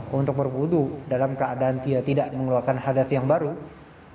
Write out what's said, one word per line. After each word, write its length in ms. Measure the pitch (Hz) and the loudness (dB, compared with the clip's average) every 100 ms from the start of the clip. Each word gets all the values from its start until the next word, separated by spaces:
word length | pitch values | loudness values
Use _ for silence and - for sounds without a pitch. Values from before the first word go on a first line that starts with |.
| - | -4
untuk 240 | 135 139 | 0 0
berwudu 720 | 135 135 127 151 170 135 - - | 0 0 0 0 2 2 -2 -4
dalam 320 | 127 135 135 | 0 0 0
keadaan 480 | 131 127 131 131 139 | -2 0 0 0 0
dia 160 | 127 | 0
tidak 320 | 123 139 131 | 2 0 0
mengeluarkan 480 | 131 131 123 123 131 | -2 0 2 2 0
hadas 320 | 139 131 131 | 0 0 2
yang 160 | 139 131 | 2 2
baru, 240 | 165 147 - - - - - - | 2 0 -6 -12 -16 -20 -20 -20